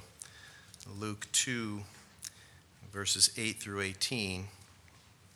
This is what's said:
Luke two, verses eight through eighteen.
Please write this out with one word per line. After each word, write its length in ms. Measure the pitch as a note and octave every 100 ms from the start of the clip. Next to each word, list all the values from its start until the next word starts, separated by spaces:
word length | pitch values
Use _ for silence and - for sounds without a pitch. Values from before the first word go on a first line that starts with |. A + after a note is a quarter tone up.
| - - - - - - - - - G2+
Luke 260 | G#2+ G#2 -
two, 480 | - - B2 A2 G#2 G2+ - - - - - - - - - -
verses 380 | G2 G2 G2 - -
eight 200 | A2 -
through 240 | G#2+ G2+
eighteen. 640 | F#2+ F#2 - B2 G2+ F#2 G2 - - - - - - - -